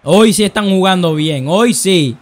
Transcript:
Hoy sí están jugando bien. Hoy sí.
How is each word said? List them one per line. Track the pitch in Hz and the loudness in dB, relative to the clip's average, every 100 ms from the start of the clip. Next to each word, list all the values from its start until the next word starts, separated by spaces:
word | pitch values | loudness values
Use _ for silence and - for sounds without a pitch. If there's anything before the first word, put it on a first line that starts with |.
Hoy | - 190 226 | 2 2 2
sí | 202 | 2
están | 208 214 202 | -2 -2 -2
jugando | 190 190 185 170 | 0 0 0 0
bien. | 156 156 147 135 | -2 -4 -4 -2
Hoy | 190 240 | 0 0
sí. | - 185 185 139 135 | 0 0 0 0 -6